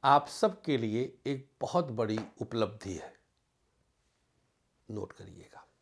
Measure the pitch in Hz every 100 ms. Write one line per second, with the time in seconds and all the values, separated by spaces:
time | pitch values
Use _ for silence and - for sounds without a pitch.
0 | 139 143 143 - 220 - - 135 113 110
1 | 131 - - 139 135 _ 127 175 151 113
2 | 110 110 110 - 117 117 107 107 98 87
3 | - - _ _ _ _ _ _ _ _
4 | _ _ _ _ _ _ _ _ _ 107
5 | 98 - 98 - - - - _